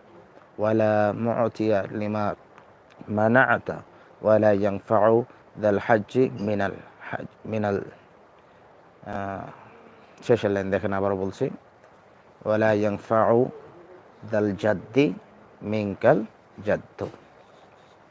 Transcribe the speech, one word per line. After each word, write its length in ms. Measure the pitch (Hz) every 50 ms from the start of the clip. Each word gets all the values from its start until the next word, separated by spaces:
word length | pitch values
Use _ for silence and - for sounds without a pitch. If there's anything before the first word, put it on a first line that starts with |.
| - - - - - - - - - - - -
ওয়া 140 | 104 107 110
লা 400 | 110 110 107 107 107 104 104 101
মু'তিয়া 720 | 110 113 117 113 - 117 110 - - 110 110 107 98 95 -
লিমা 440 | - 110 107 104 107 107 104 101 85 - - - - - - - - _ _ _ - - - -
মানা'তা 720 | 107 104 107 110 117 131 131 123 120 101 - - 80 80 - - - - - - - -
ওয়া 180 | - 104 110 107
লা 120 | 107 107
ইয়ানফা'ু 720 | 104 98 101 101 98 98 - - 113 104 101 113 113 117 120 - - - - - _ -
যাল 180 | 104 107 101 98
হাজ্জি 500 | - - 120 107 98 - - 127 131 - 127 117
মিনাল 320 | 98 104 107 101 98 95 - - - - - - - -
হাজ-, 360 | - - - - - - - -
মিনাল", 340 | 107 110 104 104 101 98 - - - - - _ - _ _ _ _ - _ _ _ - - - - - - - _ _ -
আহ, 460 | 104 92 87 98 98 98 92 - - - - - - - - - - - - - - - - -
শেষের 280 | - 123 107 - 104
লাইন 200 | 101 98 95 95
দেখেন, 220 | 95 95 90 104 98
আবার 220 | 95 98 101 98
বলছি, 340 | 95 95 98 92 - 135 - - - - - _ _ - - - - _ - _ - _ - _ _ -
"ওয়া 120 | 107 107 107
লা 160 | 110 110 107
ইয়ানফা'ু 760 | 104 104 107 101 101 - - 117 113 107 95 117 117 127 139 - - - - - - - - - - - - - - - 104
যাল 240 | 107 107 104 104 98
জাদ্দি 580 | 90 - 107 107 87 82 - - 131 143 156 185 - - - - - - - - -
মিনকাল 640 | - 104 107 110 104 101 92 - - 113 151 190 220 220 - _ _ _ - - 101
জাদ্দু।" 440 | 104 92 80 - - - - - - - - - - - - - - - - - - - - - - - - - _